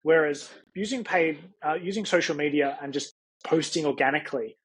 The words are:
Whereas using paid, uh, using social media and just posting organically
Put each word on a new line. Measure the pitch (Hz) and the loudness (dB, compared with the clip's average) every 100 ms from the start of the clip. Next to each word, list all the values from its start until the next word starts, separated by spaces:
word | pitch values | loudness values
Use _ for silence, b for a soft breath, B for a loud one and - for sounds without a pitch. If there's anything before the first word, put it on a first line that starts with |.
Whereas | 156 160 151 143 - - _ 185 | 6 4 4 -2 -8 -20 _ -8
using | 208 254 | -4 -4
paid, | 208 185 160 151 - _ 156 | 0 2 2 -2 -12 _ -4
uh, | 160 | -2
using | 175 202 196 | -4 -4 0
social | 175 165 147 | 0 2 0
media | 147 147 139 - | 0 2 0 -2
and | 143 | -6
just | 143 - _ _ _ - | -6 -6 _ _ _ 0
posting | 165 147 170 151 | 0 2 -2 -2
organically | 123 135 147 - 135 110 - | 0 0 0 -4 -6 -6 -12